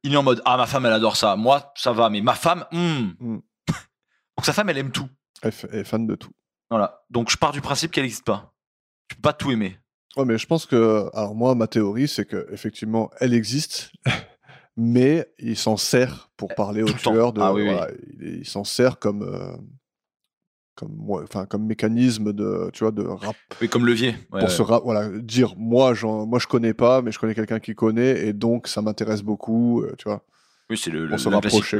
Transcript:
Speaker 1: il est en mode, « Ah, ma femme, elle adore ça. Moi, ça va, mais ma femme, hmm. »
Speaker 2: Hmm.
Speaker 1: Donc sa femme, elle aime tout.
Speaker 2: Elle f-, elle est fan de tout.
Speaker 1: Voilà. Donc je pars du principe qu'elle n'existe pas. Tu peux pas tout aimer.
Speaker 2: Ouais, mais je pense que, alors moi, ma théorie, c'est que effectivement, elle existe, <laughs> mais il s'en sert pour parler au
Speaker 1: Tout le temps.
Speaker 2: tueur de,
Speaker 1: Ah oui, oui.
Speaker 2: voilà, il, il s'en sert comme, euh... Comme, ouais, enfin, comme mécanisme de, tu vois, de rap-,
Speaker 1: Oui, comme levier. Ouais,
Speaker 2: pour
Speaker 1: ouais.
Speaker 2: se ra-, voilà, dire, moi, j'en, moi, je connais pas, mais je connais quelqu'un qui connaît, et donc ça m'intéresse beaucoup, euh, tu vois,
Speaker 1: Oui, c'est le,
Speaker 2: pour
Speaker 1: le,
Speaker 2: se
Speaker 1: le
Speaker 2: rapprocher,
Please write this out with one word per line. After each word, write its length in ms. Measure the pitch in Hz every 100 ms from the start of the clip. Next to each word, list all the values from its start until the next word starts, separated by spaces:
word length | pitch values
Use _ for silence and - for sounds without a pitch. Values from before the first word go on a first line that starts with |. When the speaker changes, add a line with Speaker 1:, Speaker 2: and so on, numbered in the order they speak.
Speaker 1:
il 100 | 143
est 20 | 143
en 60 |
mode, « 180 | 135 120
Ah, 120 | 127 127
ma 100 | 117
femme, 200 | 135 123
elle 60 |
adore 240 | 110 110 -
ça. 180 | 107
Moi, 380 | 98 117 143 -
ça 160 | - 127
va, 180 | 117 113
mais 100 | 104
ma 160 | 113 117
femme, 280 | 165 175 -
hmm. » 380 | 170 175 147 104 85
Speaker 2:
Hmm. 220 | 120 104 - _ - - - _ _ _ _ -
Speaker 1:
Donc 80 | -
sa 60 |
femme, 160 | 147 208
elle 80 | 139
aime 140 | 135
tout. 160 | - 139 _ _ -
Speaker 2:
Elle 80 | 113
f-, 160 | - 107
elle 80 | 107
est 40 |
fan 220 | 98 110 113
de 80 |
tout. 160 | 127 - _ _ _ -
Speaker 1:
Voilà. 320 | 113 98 - _
Donc 180 | 120 113
je 80 | -
pars 140 | 156
du 100 | 143
principe 300 | 139 139 165
qu'elle 140 | -
n'existe 200 | 131 107
pas. 300 | - 101 - _ _ _ _ _ -
Tu 80 | -
peux 60 |
pas 100 | 151
tout 180 | 143 139
aimer. 260 | 113 98 92 _ _ _ -
Speaker 2:
Ouais, 80 |
mais 140 | 131 113
je 80 | -
pense 200 | 165 -
que, 420 | 120 113 107 98
alors 200 | - 104 107
moi, 180 | 123
ma 120 | 123 110
théorie, 400 | 117 101 110 147
c'est 160 | -
que 220 | 101 95 -
effectivement, 580 | 101 113 - 110 113 107 -
elle 120 | 131
existe, 580 | 120 104 135 - - - -
<laughs> 720 | 139 - - _ _ - _ -
mais 500 | 117 120 131 160 - _
il 180 | 117 107
s'en 200 | 110 107
sert 540 | - 127 127 - - -
pour 160 | 98
parler 280 | - 101 104
au 40 | 110
Speaker 1:
Tout 80 |
le 60 | 107
temps. 120 | -
Speaker 2:
tueur 200 | 110 120
de, 80 | 107
Speaker 1:
Ah 120 | 95
oui, 100 | 101
oui. 100 | 104
Speaker 2:
voilà, 160 | 92 - - - -
il, 180 | 78 87
il 40 | -
s'en 160 | 101
sert 340 | 104 - 127 -
comme, 240 | 107 104
euh... 340 | 95 95 92 87 - 131 _ _ _ _ _ _ _ _ _
Comme, 220 | - 104 104 104
ouais, 140 | 92
enfin, 240 | - 101 98
comme 180 | 104
mécanisme 680 | 110 107 110 117 127 110 107
de, 380 | 104 101 92 90
tu 100 | -
vois, 80 | 110
de 120 | 107
rap-, 340 | 87 92 104 - - -
Speaker 1:
Oui, 80 | 117
comme 180 | 120 120
levier. 220 | 113 127 107 -
Ouais, 80 | 95
Speaker 2:
pour 20 |
Speaker 1:
ouais. 60 | 95
Speaker 2:
se 140 | 90
ra-, 180 | 104 117
voilà, 260 | 120 107 104
dire, 460 | 98 117 117 117 92
moi, 380 | 113 120 131
j'en, 320 | 113 113 110 107
moi, 140 | 123
je 80 | -
connais 260 | 123 117
pas, 280 | 110 120 131
mais 100 | 120
je 60 | 107
connais 140 | 113 110
quelqu'un 240 | 107 110
qui 160 | - 104
connaît, 500 | 110 110 127 117 107
et 60 |
donc 340 | 104 117 117 -
ça 160 | -
m'intéresse 400 | 107 104 110 107
beaucoup, 600 | 104 101 - 113 120 117
euh, 120 | - -
tu 120 | 107
vois, 160 | 101 - _ _ _ -
Speaker 1:
Oui, 60 | 110
c'est 140 | 87
le, 120 | 78 80
Speaker 2:
pour 40 |
Speaker 1:
le, 60 | -
Speaker 2:
se 100 | -
Speaker 1:
le 80 | 104
Speaker 2:
rapprocher, 240 | 107 110 -